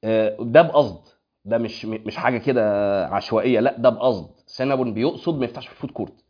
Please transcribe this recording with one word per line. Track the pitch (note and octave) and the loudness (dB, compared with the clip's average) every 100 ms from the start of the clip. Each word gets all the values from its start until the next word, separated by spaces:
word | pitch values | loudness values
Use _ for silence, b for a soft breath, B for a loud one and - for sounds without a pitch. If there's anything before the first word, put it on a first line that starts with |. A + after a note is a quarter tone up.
آه، | A2 A2 A2 G#2+ | 0 2 0 -2
ده | A#2 B2+ | 4 6
بقصد. | E3 D3 C3 E2+ _ _ _ _ | 6 4 2 -2 _ _ _ _
ده | G2 A#2 | -4 -2
مش، | A2+ - A2 | -2 -6 -8
م-، | A2 A2 | -8 -8
مش | - | -2
حاجة | A#2 B2 | -2 0
كده | C#3+ B2+ G#2+ G2+ G2+ G2+ E2 | 0 2 2 2 2 0 0
عشوائية، | G2 - A2 A2+ A#2+ | -2 -2 0 2 2
لا، | B2 B2+ | 2 2
ده | B2 | 2
بقصد. | A2+ B2+ G#2+ E2 - _ | 2 0 -2 -6 -20 _
سينابون | - C3 C3+ B2+ | -6 -2 0 -2
بيقصد | G#2+ C3 - - D#3 | 0 -2 -2 -4 -4
ما | |
يفتحش | A#2+ A#2 B2 | -4 -6 -16
في | |
الفود | - B2+ | -12 -12
court. | - G#2 - _ | -8 -10 -10 _